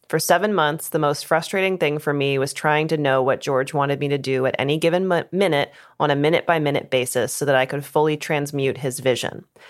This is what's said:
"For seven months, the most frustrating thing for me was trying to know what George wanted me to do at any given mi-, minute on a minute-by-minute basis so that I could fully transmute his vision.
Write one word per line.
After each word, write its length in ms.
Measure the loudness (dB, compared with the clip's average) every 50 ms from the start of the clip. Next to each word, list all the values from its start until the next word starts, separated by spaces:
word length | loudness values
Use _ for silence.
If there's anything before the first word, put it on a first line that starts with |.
| _ _
"For 100 | -4 -2
seven 340 | 2 2 2 2 2 2 2
months, 360 | 2 2 0 0 -4 -8 -4
the 80 | -2 0
most 260 | 0 0 0 -2 -2
frustrating 540 | 0 0 0 0 -2 -2 -2 0 0 0 0
thing 200 | 0 -2 -2 -2
for 140 | -4 -4 -2
me 260 | 0 0 0 0 0
was 140 | -2 -2 -4
trying 360 | -4 0 0 2 2 2 0
to 100 | 0 0
know 240 | 2 2 2 2 2
what 180 | 2 0 0
George 320 | 0 -2 0 0 -2 -2 -2
wanted 260 | -2 0 0 0 -2
me 100 | -2 -2
to 100 | -2 -2
do 260 | -2 -2 -2 0 0
at 100 | 0 0 0
any 180 | 0 0 0 2
given 300 | 2 2 2 2 2 2
mi-, 140 | 0 0 -2 -2 -2
minute 400 | 0 2 2 2 0 0 -2 -6 -16 -20 -20 _ _
on 120 | 0 2
a 60 | 2
minute-by-minute 760 | 2 2 2 2 2 2 2 0 2 2 0 0 -2 -2 0
basis 420 | 0 0 0 0 0 -2 -2 -2 -2
so 120 | -4 0
that 80 | 2 2
I 80 | 2 2
could 180 | 0 -2 -8 -8
fully 320 | -2 0 2 2 2 0 -2
transmute 580 | -4 -4 -2 -2 -2 -4 -4 -2 -2 -2 -2 -2
his 220 | -4 -6 -6 -2
vision. 440 | 0 0 0 0 -2 -6 -8 -10 -16 _ _ _ -20